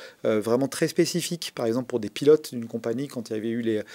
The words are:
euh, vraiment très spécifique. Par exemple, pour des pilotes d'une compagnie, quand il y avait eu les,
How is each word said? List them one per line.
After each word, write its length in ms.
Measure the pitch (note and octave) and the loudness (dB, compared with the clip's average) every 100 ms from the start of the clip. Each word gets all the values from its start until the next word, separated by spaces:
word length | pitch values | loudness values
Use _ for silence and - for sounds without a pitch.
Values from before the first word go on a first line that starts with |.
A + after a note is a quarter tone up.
| - - A#2 | -12 -4 0
euh, 140 | G#2+ | 0
vraiment 280 | G#2+ A#2+ C3+ | 2 2 2
très 200 | - D#3+ | 0 0
spécifique. 680 | - E3 F3 - E3+ - - | 2 2 0 -4 -6 -6 -2
Par 100 | A#2+ | 0
exemple, 220 | A#2 A#2+ | 0 -2
pour 120 | B2 | -4
des 100 | G2+ | -4
pilotes 440 | - C#3+ D#3 - | 2 6 6 4
d'une 140 | B2 A#2 | -8 -8
compagnie, 400 | A#2+ A#2 A#2 C#3+ | -6 -4 -4 -4
quand 220 | B2 A2 | -8 -6
il 40 | |
y 20 | A2 | -4
avait 120 | A2+ | -2
eu 120 | A#2 | -2
les, 200 | A2+ G#2+ - | 0 -2 -4